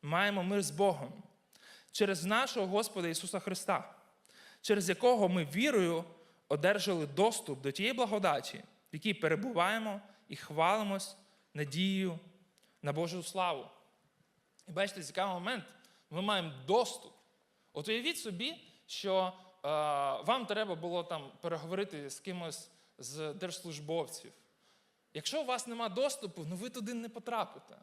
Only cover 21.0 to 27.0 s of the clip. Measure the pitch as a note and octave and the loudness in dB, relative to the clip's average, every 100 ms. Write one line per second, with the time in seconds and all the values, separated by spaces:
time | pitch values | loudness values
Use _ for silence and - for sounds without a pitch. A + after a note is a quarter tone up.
21 | E3+ E3 C#3 - E3+ D#3+ D#3+ F#3+ G3+ D#3+ | -4 -6 -8 -10 -6 -6 -4 -4 -4 -6
22 | C#3+ - - F3+ E3+ D#3 - _ _ _ | -10 -10 -8 -8 -8 -10 -14 _ _ _
23 | A#2+ D3 D#3 D3 F3+ E3+ F3 D3 D3+ E3 | -12 -8 -8 -6 -8 -8 -10 -10 -4 -2
24 | D3+ - - - _ _ _ _ _ _ | -2 -6 -16 -20 _ _ _ _ _ _
25 | _ D3+ - D4 C4+ B3+ A#3+ A#3 A#3 F#3+ | _ -8 -4 -2 0 -2 -2 -4 -4 0
26 | C#4 C4 G#3 F3 D#3 F3+ A#3+ B3+ G#3 A#3+ | 0 0 -8 -8 -8 -6 -6 -8 -6 -6